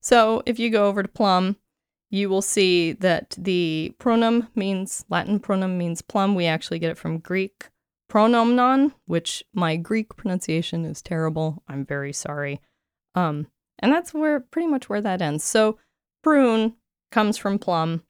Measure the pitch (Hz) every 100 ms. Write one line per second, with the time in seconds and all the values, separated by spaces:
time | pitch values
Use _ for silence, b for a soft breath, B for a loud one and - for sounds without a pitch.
0 | - 247 220 220 - 226 233 220 202 202
1 | 196 - 208 185 185 202 _ _ _ _
2 | _ 196 202 190 196 - 185 175 165 -
3 | 185 165 - - 185 180 170 160 156 -
4 | 254 233 226 233 226 - 196 190 190 -
5 | - 175 - 202 - 196 185 180 175 165
6 | - 208 196 196 170 160 - 165 165 -
7 | 165 160 - 185 190 _ - _ _ _
8 | _ 214 220 240 226 247 247 269 285 -
9 | - 170 165 - - - 170 160 165 220
10 | 214 - 202 180 - 160 170 165 160 156
11 | - 165 160 156 156 156 - 139 139 143
12 | 139 143 - 147 143 139 _ _ _ _
13 | _ - 170 147 147 _ _ - 220 311
14 | - 311 311 294 247 - 339 277 - 208
15 | 208 190 160 151 - 220 214 214 _ _
16 | _ _ 311 294 254 226 220 226 _ _
17 | _ - 214 214 202 202 - 170 160 165
18 | _